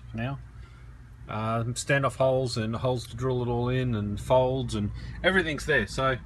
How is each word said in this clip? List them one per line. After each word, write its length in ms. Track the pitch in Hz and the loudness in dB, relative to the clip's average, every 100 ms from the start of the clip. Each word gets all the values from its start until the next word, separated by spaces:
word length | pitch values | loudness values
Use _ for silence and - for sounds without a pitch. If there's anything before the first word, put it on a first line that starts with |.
| - | -10
for 80 | 110 | -4
now. 220 | 123 135 - - - - - - - - - | -4 -4 -10 -16 -18 -18 -18 -18 -18 -16 -8
Uh, 340 | 107 110 117 113 | -4 -2 -2 -2
standoff 500 | 117 - 139 135 - | -2 2 2 2 4
holes 420 | 131 131 127 117 | 4 4 2 0
and 180 | 110 113 | -2 0
holes 320 | 127 127 - | 0 0 -4
to 80 | 117 | -4
drill 280 | 131 127 | 0 0
it 40 | 120 | 0
all 220 | 120 123 | 0 2
in 260 | 127 127 107 | 2 2 0
and 240 | 104 101 | 0 -2
folds 560 | - 127 127 131 120 107 | 4 6 6 2 -2 -2
and 160 | 101 - - - | -2 -4 -10 -2
everything's 420 | - 190 160 139 156 | 2 4 2 -2 2
there. 220 | 143 - | 2 2
So, 160 | - 131 | 0 0
uh, 120 | 127 | 0